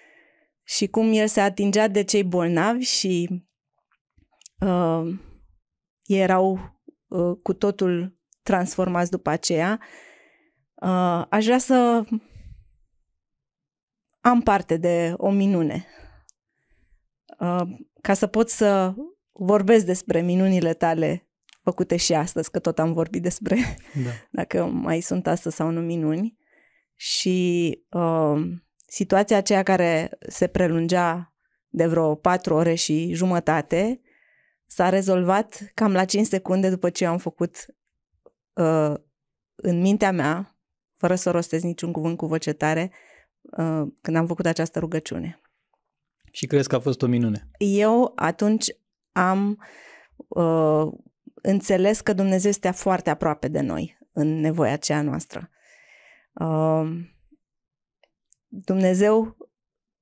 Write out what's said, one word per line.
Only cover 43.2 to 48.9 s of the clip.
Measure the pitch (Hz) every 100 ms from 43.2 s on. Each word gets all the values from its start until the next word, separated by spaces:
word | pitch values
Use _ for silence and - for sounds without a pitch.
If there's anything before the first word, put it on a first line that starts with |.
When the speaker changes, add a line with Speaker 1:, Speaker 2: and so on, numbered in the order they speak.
| _ _
Speaker 1:
uh, | - - 165 160 147 -
când | - 160
am | 165
făcut | 165 170
această | 165 165 -
rugăciune. | 165 160 - 170 160 - _ _ _ _ _ _ _ _ _
Speaker 2:
Și | - 127
crezi | 143 135
că |
a | 131
fost | 139 123
o | 123
minune? | 120 117 101 - -
Speaker 1:
Eu | 202 202 214 233 247
atunci | - - - 208 214 - - _